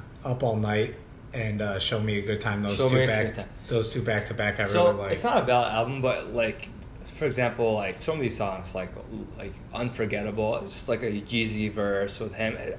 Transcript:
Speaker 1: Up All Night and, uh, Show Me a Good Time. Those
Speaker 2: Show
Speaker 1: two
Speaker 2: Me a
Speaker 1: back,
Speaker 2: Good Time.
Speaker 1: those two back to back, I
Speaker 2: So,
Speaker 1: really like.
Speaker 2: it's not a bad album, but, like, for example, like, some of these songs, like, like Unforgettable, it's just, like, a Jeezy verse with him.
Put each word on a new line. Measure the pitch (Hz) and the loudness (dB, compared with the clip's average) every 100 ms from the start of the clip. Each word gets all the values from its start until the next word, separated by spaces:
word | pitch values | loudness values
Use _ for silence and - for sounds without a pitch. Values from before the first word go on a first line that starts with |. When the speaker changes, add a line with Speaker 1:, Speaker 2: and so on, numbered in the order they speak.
| - - | -10 -8
Speaker 1:
Up | 135 123 | -4 0
All | 127 107 | 2 2
Night | 107 107 - - - - - | 2 2 2 -2 -14 -16 -10
and, | 127 110 104 | -4 -2 -2
uh, | 104 98 | -2 0
Show | - 113 | 0 0
Me | 107 104 | 2 0
a | |
Good | 101 104 | 0 0
Time. | 113 101 | 0 0
Those | 101 101 | 0 4
Speaker 2:
Show | 131 | 4
Speaker 1:
two | 127 | 6
Speaker 2:
Me | 127 | 6
a | |
Speaker 1:
back, | 107 107 | 4 0
Speaker 2:
Good | 107 | -2
Time. | 95 - - | -8 -10 -2
Speaker 1:
those | 117 110 | 0 0
two | 127 | -2
back | 110 104 104 | 0 0 0
to | 107 | -2
back, | 104 101 | 0 0
I | 98 | 2
Speaker 2:
So, | 104 175 | 6 6
Speaker 1:
really | 101 | 6
like. | 98 | 0
Speaker 2:
it's | - | 0
not | 240 - | 2 4
a | 123 | 4
bad | 123 113 | 4 4
album, | 110 120 135 | 2 0 0
but, | 127 90 - 117 | 0 0 -2 0
like, | 113 - - - - - - - | 0 -2 -10 -14 -14 -14 -12 -2
for | 147 | -2
example, | 117 120 113 113 107 | 2 0 2 2 2
like, | 98 92 | 0 -4
some | - 156 | -2 0
of | |
these | 123 - | 0 0
songs, | 101 92 92 92 | -2 -4 -6 -6
like, | 90 - - 107 101 - | -6 -8 -10 -10 -10 -10
like | 98 - - | -12 -12 -8
Unforgettable, | 113 123 123 107 104 104 107 107 - | -4 -4 -2 -2 -2 -2 0 0 0
it's | 98 | -4
just, | - - | -6 -2
like, | 113 | 0
a | 117 | 0
Jeezy | 104 101 117 113 107 107 | -2 0 0 2 2 0
verse | 107 101 98 101 - | 0 2 2 0 -4
with | 110 - | -6 -2
him. | 110 - - | -2 -2 -6